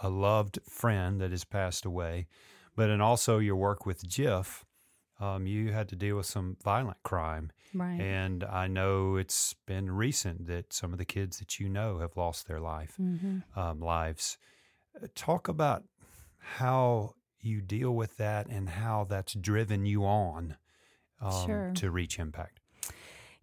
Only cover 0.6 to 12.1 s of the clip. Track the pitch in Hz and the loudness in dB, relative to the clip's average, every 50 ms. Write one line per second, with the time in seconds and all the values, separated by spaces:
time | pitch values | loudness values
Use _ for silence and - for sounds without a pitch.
0.6 | - - - - - 117 107 95 90 90 101 95 95 92 90 90 - - - 98 | -10 -10 -6 0 2 4 4 4 2 0 0 0 0 -2 -2 -4 -6 -4 -2 -2
1.6 | 95 90 87 - - 98 87 90 85 82 85 90 87 - _ - - - - - | 0 0 -2 -4 -4 -4 -4 -2 -4 -4 -4 -4 -6 -8 _ -20 -20 -20 -20 -20
2.6 | - - - 113 110 107 107 104 107 113 120 113 - - 113 110 107 101 98 92 | -20 -6 0 2 4 4 6 6 6 6 6 4 4 4 4 6 6 4 4 4
3.6 | 98 101 101 98 - 95 90 - - 90 - 131 143 127 98 92 95 - - - | 4 2 2 0 -2 -4 -4 -4 -6 -6 -2 0 2 2 2 2 0 -4 -8 -16
4.6 | - _ _ _ _ _ _ _ _ _ _ - 101 98 95 95 95 95 104 107 | -18 _ _ _ _ _ _ _ _ _ _ -6 -4 -4 -2 -2 -2 0 0 0
5.6 | 110 107 104 107 107 98 95 90 101 101 101 101 92 - - 101 92 92 92 - | 0 0 0 -2 -2 -4 -4 -4 -2 0 0 0 -2 -2 -2 -4 -4 -4 -4 -2
6.6 | - 104 101 120 135 104 90 _ - - 98 87 80 80 80 80 80 76 - _ | 0 2 2 2 2 -2 -6 _ -4 -2 0 0 0 0 -2 -4 -6 -8 -10 _
7.6 | _ - - 185 180 180 175 170 95 95 95 95 95 95 92 87 - 98 95 92 | _ -8 -4 -4 -2 -2 -2 0 0 0 0 0 0 0 -2 -2 -4 -2 -2 0
8.6 | 92 95 95 95 95 98 98 98 95 95 95 95 95 - - - - - - _ | 0 0 2 2 4 4 4 4 4 2 2 2 0 0 0 0 0 -2 -4 _
9.6 | _ - 95 95 98 92 92 98 113 139 - - - 92 85 87 87 85 87 87 | _ -6 -4 -2 -2 -2 0 0 0 0 0 0 -2 -2 -4 -6 -6 -4 -4 -6
10.6 | 85 - - - - 85 90 90 90 - - 98 98 92 - - - - - - | -6 -6 -8 -6 -6 -4 -4 -4 -6 -4 -4 -4 -4 -4 -6 -8 -10 -8 -6 -4
11.6 | 98 98 95 101 110 110 95 82 85 82 | -2 -2 0 0 -2 -2 -2 -4 -4 -4